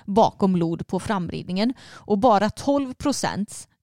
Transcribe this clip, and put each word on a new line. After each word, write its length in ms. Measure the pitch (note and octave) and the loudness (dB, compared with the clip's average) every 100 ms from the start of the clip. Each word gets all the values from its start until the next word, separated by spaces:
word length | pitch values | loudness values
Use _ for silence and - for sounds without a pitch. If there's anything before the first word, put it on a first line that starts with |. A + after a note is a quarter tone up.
bakom 520 | - G3+ E3+ - G3 F3+ | -2 2 2 2 0 2
lod 300 | E3 E3 - | 0 -4 -6
på 140 | F#3 | -6
framridningen 760 | - G3+ E3+ D#3+ - F#3 A#3 - - | -4 -4 -4 -8 -6 -2 -2 -4 -14
och 260 | - - G3+ | -20 -2 2
bara 320 | B3 G3 G#3 | 4 4 2
tolv 440 | - - C#4+ C4 | -2 0 0 -2
procent 760 | - D4 C4 - G2+ G#3 - - _ | -2 -2 -2 -4 -4 -8 -10 -20 _